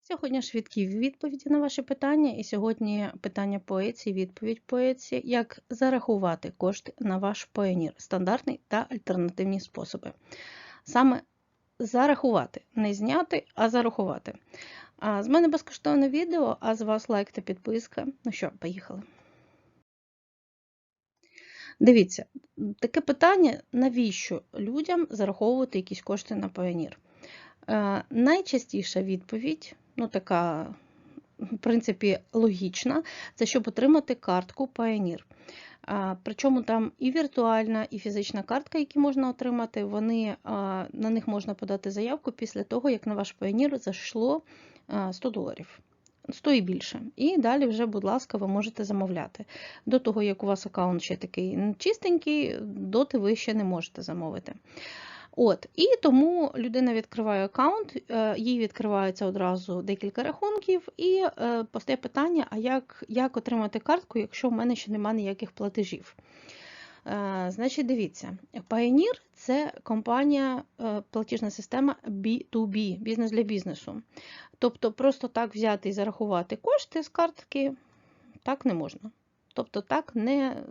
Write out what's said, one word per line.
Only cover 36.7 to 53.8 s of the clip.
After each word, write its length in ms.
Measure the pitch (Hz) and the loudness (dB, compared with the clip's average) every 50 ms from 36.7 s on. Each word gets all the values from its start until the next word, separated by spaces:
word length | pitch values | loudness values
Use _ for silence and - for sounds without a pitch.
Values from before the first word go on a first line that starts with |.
| 226 226 220 - _ _ | 0 2 0 -2 _ _
і 120 | 262 262 | -2 0
віртуальна, 760 | 262 330 311 269 - - 233 226 226 220 220 220 220 220 220 - | 0 0 -2 0 0 2 2 4 4 2 2 0 0 -2 -2 -4
і 80 | - 202 | -8 -8
фізична 440 | - 214 202 208 202 - - 202 | -6 -4 -4 -4 -4 -4 -6 -8
картка, 360 | 196 - 233 277 294 - - 320 | -4 -2 -4 -4 -4 -2 -2 -2
які 200 | 294 - - 294 | -2 0 2 2
можна 300 | 285 285 269 269 262 254 | 2 4 4 2 0 0
отримати, 560 | 247 - 254 247 240 240 226 226 - 220 202 | -2 -2 -2 -2 0 -2 -2 -4 -4 -4 -4
вони, 520 | 202 208 208 220 226 233 226 220 214 202 - _ | -2 -2 -2 0 0 2 0 0 -2 -4 -8 _
а, 400 | - 220 202 196 196 190 190 185 - | -6 -4 -2 -2 -2 -2 -4 -6 -6
на 180 | - - 220 220 | -6 -4 -2 0
них 180 | 226 226 220 - | 0 0 0 -2
можна 260 | 208 202 190 214 202 | -4 -2 -4 -6 -6
подати 360 | - 214 190 196 196 - 202 | -6 -4 -4 -4 -2 -2 -4
заявку 420 | 196 202 214 240 277 302 _ 262 | -4 -2 -2 -2 -4 -4 _ -8
після 320 | 233 - 226 214 - 202 208 | -6 -6 -8 -6 -4 -6 -6
того, 260 | _ 226 247 254 285 | _ -4 0 2 2
як 160 | 240 208 - | 0 0 -2
на 80 | 220 214 | -4 -4
ваш 220 | 202 202 - - _ | -4 -4 -6 -6 _
Payoneer 380 | - 196 202 226 277 285 277 254 | -4 -2 2 2 2 2 0 -2
зайшло, 640 | - 190 185 - - - - 226 226 254 285 320 _ _ - - - - - - _ - | -4 -6 -8 -6 -10 -6 -2 0 0 0 0 -2 _ _ -20 -20 -20 -20 -20 -20 _ -6
а, 240 | - 208 196 185 | -4 -4 -2 -4
сто 180 | 185 - - 254 | -6 -4 -6 -6
доларів. 500 | 214 214 185 180 - - 165 - - - _ _ _ _ _ _ _ _ - - | -4 -4 -6 -6 -8 -10 -14 -18 -20 -20 _ _ _ _ _ _ _ _ -12 -12
Сто 200 | - - - 302 | -12 -2 2 4
і 80 | 285 247 | 4 4
більше. 400 | 185 180 180 185 - - - - - 233 _ | 4 2 -2 -4 -4 -8 -10 -10 -12 -12 _
І 220 | - 247 311 381 320 | 0 0 2 4 4
далі 280 | 226 233 254 285 285 | 4 4 4 4 2
вже, 200 | 240 220 220 240 | 2 2 0 0
будь 180 | 226 208 202 196 | 0 -2 -2 0
ласка, 340 | 190 226 262 262 _ - 208 | 0 0 0 -2 _ -6 -4
ви 100 | 202 190 | -2 0
можете 360 | 196 202 202 220 226 - 214 | 0 0 0 -2 -4 -6 -4
замовляти. 600 | 196 208 196 190 185 180 170 - - _ - 208 - - - - - - - _ | -2 -2 -2 0 -2 -2 -4 -6 -8 _ -16 -18 -16 -16 -18 -18 -18 -18 -10 _
До 120 | 220 247 254 | 2 2 2
того, 240 | 254 220 208 220 | 4 2 0 2
як 200 | 208 202 190 196 | 0 0 0 0
у 40 | - | 0
вас 200 | 202 196 190 - | -2 0 -2 -2
аккаунт 360 | 196 - 208 180 180 180 170 | -6 -2 0 0 2 0 -2
ще 140 | - - 185 | -2 -4 -6
такий 420 | 185 - 180 - 185 185 185 196 190 196 214 208 _ | -6 -6 -8 -6 -4 -4 -4 -2 -2 -2 -2 -2 _
чистенький, 800 | - 370 453 453 - 370 349 320 - 302 302 302 285 - - - | -2 -2 -2 0 2 2 2 2 2 0 0 0 0 -2 -4 -6
доти 580 | 220 208 190 202 190 190 196 233 285 - - 240 | -8 -10 -8 -8 -8 0 2 2 2 2 0 0
ви 180 | 196 202 226 | 2 2 0
ще 180 | 220 - - 214 | 0 -2 -2 -2
не 100 | 220 202 | 0 0
можете 380 | 185 185 165 | 0 -2 -2